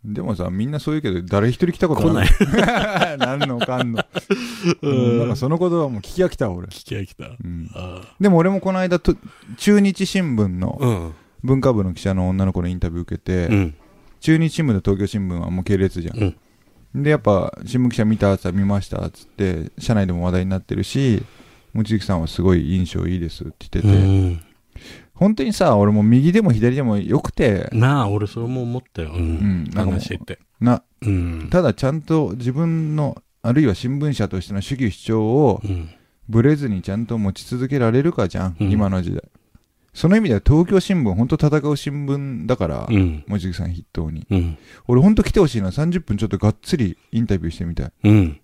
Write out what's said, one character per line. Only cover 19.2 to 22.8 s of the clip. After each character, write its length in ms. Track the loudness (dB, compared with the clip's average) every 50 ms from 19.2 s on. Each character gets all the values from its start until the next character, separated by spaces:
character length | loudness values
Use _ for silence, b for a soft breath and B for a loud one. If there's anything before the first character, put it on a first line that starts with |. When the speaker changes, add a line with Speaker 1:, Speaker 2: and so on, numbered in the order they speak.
| -20
Speaker 1:
っ 20 |
て、 440 | _ _ -4 -2 -2 -2 -4 -6 -10 _ -10
社 160 | -2 0 0
内 120 | 2 2
で 80 | 0 -2
も 100 | -2 -2
話 80 | 0 0
題 120 | 0 0
に 60 | 0
な 100 | -4 -4
っ 20 | -4
て 120 | -6 -4
る 80 | -4 -4
し、 400 | -4 -2 -2 0 2 0 0 -2 b b b b b b b b b -4
「望 100 | -4 -2
月 220 | -2 -2 -4 -2
さ 80 | -2 -2
ん 80 | -2 -2
は 40 |
す 140 | -4 -4 0
ご 140 | 2 2 4
い 200 | 2 2 0 -2
印 220 | -2